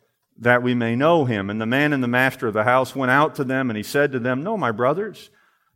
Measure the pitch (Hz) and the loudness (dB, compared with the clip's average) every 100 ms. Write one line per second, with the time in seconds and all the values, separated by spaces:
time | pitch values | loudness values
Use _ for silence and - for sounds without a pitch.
0 | _ _ _ - 120 123 123 123 117 117 | _ _ _ -4 2 2 2 0 0 0
1 | 151 170 127 107 98 107 113 131 147 143 | 2 2 2 0 -2 -4 -2 0 0 0
2 | 120 123 131 127 117 104 113 127 127 139 | 0 2 0 0 -2 0 2 2 0 -2
3 | 127 139 151 156 127 131 131 107 101 147 | 0 2 2 0 -4 -2 -2 -4 -4 0
4 | 147 127 120 127 175 220 127 107 123 165 | 0 0 -4 -4 -4 -4 -4 0 0 0
5 | 214 - - _ _ _ _ | -4 -10 -20 _ _ _ _